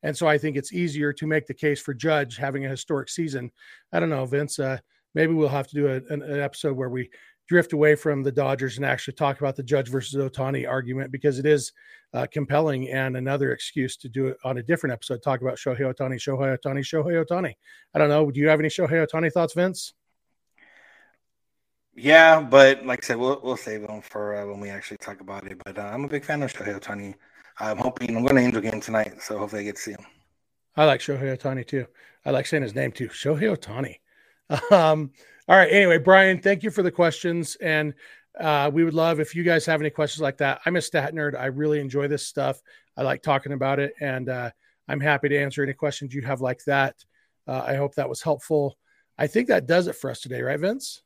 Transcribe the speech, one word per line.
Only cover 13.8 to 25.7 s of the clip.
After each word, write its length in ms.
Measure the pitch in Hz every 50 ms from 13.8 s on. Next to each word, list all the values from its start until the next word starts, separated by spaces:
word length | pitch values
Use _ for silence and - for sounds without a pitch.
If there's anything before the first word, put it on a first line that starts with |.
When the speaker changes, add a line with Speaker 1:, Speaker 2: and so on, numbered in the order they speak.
| 127 127 - -
Speaker 1:
to 100 | - 135
do 200 | 110 131 135 131
it 100 | 131 - -
on 140 | 131 131 123
a 40 | 117
different 300 | 113 170 - - 147 123
episode, 280 | 117 - - 131 117
talk 200 | - 147 131 127
about 160 | 123 127 123 -
Shohei 240 | - 143 131 117
Ohtani, 340 | 139 131 131 _ 135 131 131
Shohei 420 | 120 - - 139 131 139 135 131 123
Ohtani, 220 | - 143 135 139
Shohei 460 | 135 - - 160 147 175 170 165 160
Ohtani. 280 | 156 170 180 185 147 - _ _ _ - - _ _ _
I 60 | 156
don't 100 | 156 147
know. 220 | 147 151 156 143
Do 80 | 135 135
you 80 | 147 156
have 120 | 156 156
any 100 | 156 156
Shohei 360 | - - 180 147 156 165 160
Ohtani 260 | 151 - 160 165 165
thoughts, 220 | - 180 170 165 -
Vince? 400 | 170 175 185 180 - - - _ _ _ _ _ _ _ _ _ _ _ _ _ _ _ _ _ - _ - _ _ _ _ _ _ _ _ _ _ _ _ _ _ _ _ _ _ _ _ _
Speaker 2:
Yeah, 460 | - 117 139 156 160 160 160 160 160
but 440 | 151 127 123 139 135 135 135 135 -
like 180 | 127 123 123 -
I 20 |
said, 120 | - 123 113
we'll, 220 | 123 131 139 139 -
we'll 140 | 127 127 113
save 240 | - - 110 110
them 200 | 104 104 107 107
for, 340 | - - - 107 104 104 104
uh, 120 | 101 101 101
when 120 | 101 101
we 100 | 104 101
actually 280 | 98 101 - - 107 104
talk 240 | - - 101 92
about 240 | 98 92 98 98 95
it. 160 | 95 98 90 -
But, 140 | -